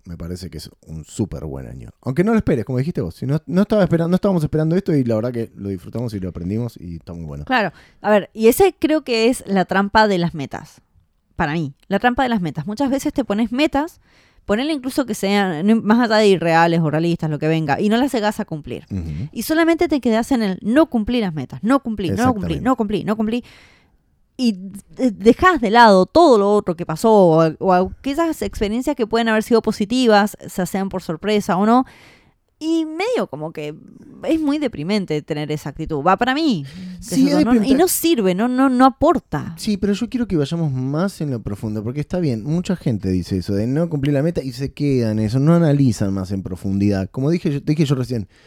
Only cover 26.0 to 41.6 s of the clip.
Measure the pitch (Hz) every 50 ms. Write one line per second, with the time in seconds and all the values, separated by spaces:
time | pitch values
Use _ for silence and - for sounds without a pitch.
26 | 185 - - 311 349 302 240 202 196 202 208 208 208 - 170 165 165 - 160 -
27 | - 226 220 208 185 170 156 165 160 160 - - 156 190 180 180 185 185 - -
28 | - 269 277 320 330 330 302 - 202 196 - - 220 202 220 247 262 302 285 -
29 | 226 208 226 226 233 226 220 220 214 - 233 226 - 220 202 - 208 196 247 254
30 | 254 226 208 202 208 208 - - - - - - 180 - - 190 196 190 - 185
31 | - - 160 - - 208 214 208 - - 175 180 208 220 240 254 254 - - -
32 | - - - _ _ _ _ _ _ _ _ - 302 320 330 330 320 311 311 330
33 | 392 480 508 392 190 - - 151 151 160 - 156 151 151 160 - - - - -
34 | - - - - - 208 330 320 311 277 285 311 294 - - - 151 175 214 208
35 | 180 - 156 151 - - 160 147 151 139 151 147 - 151 - - 160 147 160 139
36 | 143 180 196 - 240 254 262 302 330 294 214 151 139 135 156 185 185 185 - -
37 | - - - 262 269 285 285 294 294 226 254 226 196 262 262 277 370 349 - -
38 | - 330 330 233 190 185 180 185 226 247 247 254 269 269 254 247 262 269 240 -
39 | 277 320 359 - - _ - 143 127 185 165 - - 220 208 185 - 196 202 185
40 | 240 214 - 240 240 196 190 151 139 - 170 170 165 147 131 127 127 135 143 156
41 | 190 202 - - 160 143 127 110 - 101 104 -